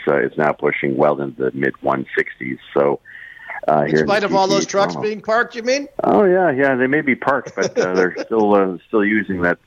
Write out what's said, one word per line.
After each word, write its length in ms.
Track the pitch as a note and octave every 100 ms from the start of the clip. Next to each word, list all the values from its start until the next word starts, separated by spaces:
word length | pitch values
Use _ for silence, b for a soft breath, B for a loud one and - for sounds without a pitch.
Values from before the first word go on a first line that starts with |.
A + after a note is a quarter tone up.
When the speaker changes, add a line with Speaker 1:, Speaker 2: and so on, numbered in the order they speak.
| -
Speaker 1:
uh, 80 | C#2+
it's 200 | B1 D#2
now 160 | D2+
pushing 440 | D2 D2 - C#2 C2
well 240 | D2+ C#2+
into 220 | C#2 B1+
the 80 | C2
mid 200 | C2+ C2+ -
one 240 | C#2 C2+ B1+ -
sixties. 400 | - - B1+ B1+ -
So, 260 | C#2+ C#2+ C#2 B B B B B B -
uh, 140 | D2+
Speaker 2:
In 60 | D2
Speaker 1:
here 100 | D#2
in 80 | -
Speaker 2:
spite 140 | G#3
Speaker 1:
the 60 | G3+
Speaker 2:
of 60 |
all 140 | F#3+ F#3+
Speaker 1:
G 20 |
T 60 | G3
A 20 |
Speaker 2:
those 80 | -
trucks 280 | G3 G3
Speaker 1:
Toronto. 140 | E3+ G#3+
Speaker 2:
being 120 | G#3+
parked, 340 | G#3+ A3+ A#3 A#3+
you 60 |
mean? 260 | A#3 C#4 C#4 -
Speaker 1:
Oh 200 | - G#3
yeah, 260 | G3 F#3 F3
yeah, 260 | C3 C#3 B2+
they 120 | C3
may 140 | D3
be 120 | C#3+ A#2+
parked, 380 | - C#3 - -
but, 220 | F#2 -
uh, 160 | F#2
Speaker 2:
<laughs> 20 | F#2
Speaker 1:
they're 200 | F#2 - -
still, 300 | A2+ G#2 G#2
uh, 220 | F#2+ F2 -
still 180 | A2 G2+
using 360 | G#2+ F#2+ F2+
that 160 | F2 E2+